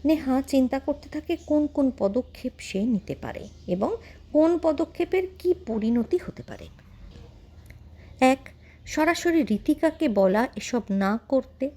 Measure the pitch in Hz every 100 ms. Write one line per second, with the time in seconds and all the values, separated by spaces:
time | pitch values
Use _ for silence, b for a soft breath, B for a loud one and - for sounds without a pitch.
0 | 285 311 262 254 269 269 254 269 285 285
1 | - 302 - 330 - 302 302 294 269 247
2 | 196 226 - - 254 - - 190 233 208
3 | - 135 117 - 214 - - 180 240 453
4 | B B - 294 320 339 320 294 330 -
5 | 349 370 370 - 359 359 - 226 220 240
6 | 226 349 - - - - 78 - - -
7 | - - - - - - - - - b
8 | b b 254 262 - - b b - -
9 | 311 339 349 330 240 208 - 294 320 311
10 | 302 202 190 208 247 - - 240 214 196
11 | 196 226 - 262 254 - 269